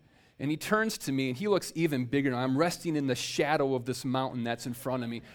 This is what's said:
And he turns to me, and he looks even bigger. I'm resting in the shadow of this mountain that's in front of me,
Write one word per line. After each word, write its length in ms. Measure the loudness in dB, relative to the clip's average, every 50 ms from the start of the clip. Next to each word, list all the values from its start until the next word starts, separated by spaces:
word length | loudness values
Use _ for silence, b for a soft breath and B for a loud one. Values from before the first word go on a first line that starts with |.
| b b b b b b b b
And 100 | -2 -2
he 80 | -2
turns 400 | -2 0 0 2 2 2 0 -2 -4
to 120 | -4 -2
me, 180 | 0 0 0 0
and 80 | -2
he 100 | -2 0
looks 240 | 2 2 2 2 0 0
even 300 | 0 0 2 2 0 0
bigger. 280 | 2 2 2 2 2 2
I'm 240 | 0 2 2 4
resting 380 | 4 4 2 2 -2 -2 -2 0
in 100 | 0 2
the 100 | 0 0
shadow 600 | 0 -2 -2 0 0 2 4 4 4 4 2 2
of 100 | 0 -2
this 180 | -2 -4 -4 -2
mountain 400 | -2 0 0 0 -2 -2 -4 -2
that's 220 | -2 -4 -4 -4
in 80 | -8 -8
front 300 | -6 -4 -4 -2 -2 -4
of 60 | -4
me, 120 | -6 -8 B B